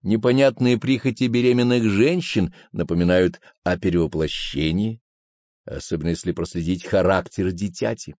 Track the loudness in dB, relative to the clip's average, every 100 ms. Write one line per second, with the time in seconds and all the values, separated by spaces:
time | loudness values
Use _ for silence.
0 | 0 0 2 4 2 2 2 2 2 0
1 | 0 -2 0 2 2 4 4 2 2 4
2 | 2 2 -2 -2 -2 -4 _ -6 -2 0
3 | 2 4 2 0 _ _ -4 -2 0 0
4 | 0 -2 -4 -4 -8 -4 -2 0 -4 -6
5 | _ _ _ _ _ _ -14 -14 -8 -4
6 | -2 -4 -4 -6 -6 -6 -4 -4 -2 0
7 | 2 0 -2 -6 -4 -4 -8 -4 -6 -6
8 | -12